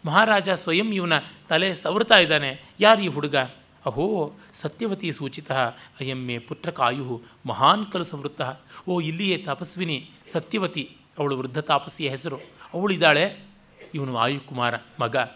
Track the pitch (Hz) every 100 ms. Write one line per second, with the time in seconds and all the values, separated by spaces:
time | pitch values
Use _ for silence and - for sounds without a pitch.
0 | 165 175 220 208 190 175 - 165 226 196
1 | 175 156 - - - 160 190 175 160 196
2 | 226 214 160 156 139 135 - - 208 220
3 | 185 143 147 143 127 - - _ - 113
4 | 185 208 151 - - - 151 - 226 196
5 | 170 - 139 - 151 135 120 - - -
6 | 135 131 127 120 - 151 170 170 120 131
7 | 127 117 - - 127 113 135 208 202 185
8 | 170 147 143 - 131 131 - - - 180
9 | 156 165 202 170 139 170 175 180 170 139
10 | - - - 165 - 220 143 156 131 -
11 | _ - 143 131 131 135 147 143 - -
12 | 143 131 151 135 - - - 170 202 180
13 | 165 147 196 - - - - - - 156
14 | 135 120 120 139 - 127 120 113 - -
15 | 120 131 120